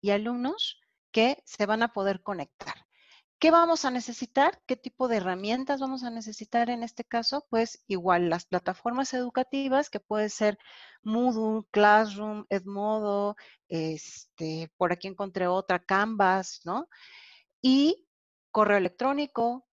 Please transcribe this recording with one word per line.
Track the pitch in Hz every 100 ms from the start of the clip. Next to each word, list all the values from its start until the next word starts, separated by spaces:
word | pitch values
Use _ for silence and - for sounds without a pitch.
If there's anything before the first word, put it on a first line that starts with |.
y | 202
alumnos | 202 214 240 254 415 - - _ _ _
que | - 233 285
se | - - 208
van | 220
a | 233
poder | - 196 190
conectar. | - 190 143 _ - - _ _ _ - _ _
¿Qué | 320
vamos | 330 339 330
a | 269
necesitar? | 247 233 233 254 - 294 - -
¿Qué | 254
tipo | - _ 254
de | 226
herramientas | 185 180 202 247 269 277
vamos | 269 262
a | 247
necesitar | 226 214 214 220 240 233
en | 240
este | 233 -
caso? | 233 233 233 277 -
Pues | 226 226 - _
igual | 190 175 175 175
las | 170 -
plataformas | 180 - 185 233 247 269
educativas, | 254 247 254 262 277 269 262 294
que | 202
puede | _ 214 214
ser | - 214 208 - - - _
Moodle, | 214 226 247 220 220 220 208
Classroom, | 208 208 214 220 196 214 208 -
Edmodo, | 196 185 202 208 220 208 202 202 208 - _ _
este, | 165 160 156 - - - _ 160 160 165 _
por | 180
aquí | 175 190
encontré | 185 196 185 180
otra, | 185 190 180
Canvas, | - 190 214 214 190 190 190 -
¿no? | 170 202 339 _ - - - - _ _
Y | 262 262 294 370 _ _ _ _ _
correo | - 208 202
electrónico | 180 _ 254 277 294 - 233 254 _